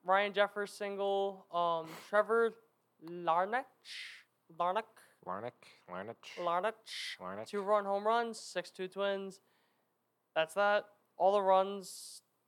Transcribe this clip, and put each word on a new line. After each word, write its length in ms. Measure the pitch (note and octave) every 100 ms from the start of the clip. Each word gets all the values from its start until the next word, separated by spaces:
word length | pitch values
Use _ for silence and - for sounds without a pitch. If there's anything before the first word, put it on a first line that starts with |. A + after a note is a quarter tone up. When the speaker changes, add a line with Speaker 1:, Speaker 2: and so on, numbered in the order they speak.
Speaker 1:
Ryan 300 | F3+ F#3+ G3+
Jeffers 380 | G3 G3+ G#3 G3+
single. 720 | - G3+ G3 G3 G3 G3 F#3+ -
Um, 380 | E3+ E3+ E3 E3 E3 -
Trevor 440 | G#3 G3+ A3+ A3+ A3 _ _ _ _ D#3+
Larnach. 560 | F3 E3+ E3+ G3 A#3+ C4+ _ - - - - _ _ _ E3
Larnach. 220 | F3 G3+ G#3+ - - _ -
Speaker 2:
Larnach. 260 | F2+ A3 - - - -
Larnach. 240 | F#3 G#3+ - - -
Speaker 1:
Larnach. 340 | F3 F3 G#3 A3 - - - -
Speaker 2:
Larnach. 280 | F#3 G3+ A3+
Speaker 1:
Two-run 400 | G#3 G3 G#3 G3
home 200 | G3+ G#3+
runs, 320 | A#3 A#3 A3
six 320 | - F3+ F3
two 180 | - F#3
Twins. 520 | F#3+ G3+ G3 G3 F#3+ _ _ _ _ _ _ _ _ _ D#3+
That's 160 | D#3+
that. 320 | - G3+ G#3 - _ _ -
All 160 | F#3
the 80 | G3+
runs 800 | F#3+ F#3+ F#3+ G3+ F3+ - - - _ _